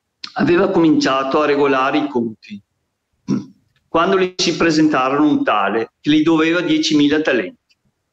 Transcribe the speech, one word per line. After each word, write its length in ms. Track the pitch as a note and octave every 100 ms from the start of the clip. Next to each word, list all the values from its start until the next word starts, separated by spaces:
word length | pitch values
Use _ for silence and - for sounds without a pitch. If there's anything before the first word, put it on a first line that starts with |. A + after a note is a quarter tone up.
| _ _ -
aveva 380 | - C#3+ F3 F#3+
cominciato 680 | E3 E3 C#3+ C#3 C3+ C3+ D3+
a 60 | D3
regolare 520 | C#3 C#3 C3+ C3+ D3
i 100 | C#3+
conti 520 | B2 A2+ G#2+ - G2+ - _ _ _ _ _ - - - _ _ _ _
quando 320 | E3 F3+ F#3+
gli 160 | F#3 -
si 200 | - D#3+
presentarono 720 | E3 D#3 D#3 C#3 C3 C#3+ D3+
un 160 | C3+
tale 480 | C3+ G#2+ G2+ A2+ A2+ _
che 100 | D3+
gli 140 | D#3
doveva 380 | D#3 D#3+ D#3+ F3
diecimila 580 | D3+ D#3 D#3 D3+ D3 D3+
talenti. 560 | D3+ B2+ F#2 - _ _ _ _ _